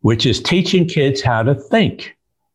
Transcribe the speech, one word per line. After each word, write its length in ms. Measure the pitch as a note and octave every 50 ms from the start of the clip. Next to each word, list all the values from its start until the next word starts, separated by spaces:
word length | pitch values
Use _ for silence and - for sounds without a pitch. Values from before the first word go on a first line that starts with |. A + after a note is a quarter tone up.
which 220 | - G#2+ A#2 A2+ -
is 160 | C3 G2+ -
teaching 460 | - - F3 F#3+ F#3 - - F#3 E3+
kids 340 | E3+ - D#3 C#3 C#3 C3+ -
how 220 | - C3+ A#2+ A2+
to 120 | A2+ C3 C#3+
think. 640 | - - - - A3+ G3 A2+ - - - - - _ _ _ _ _ _ _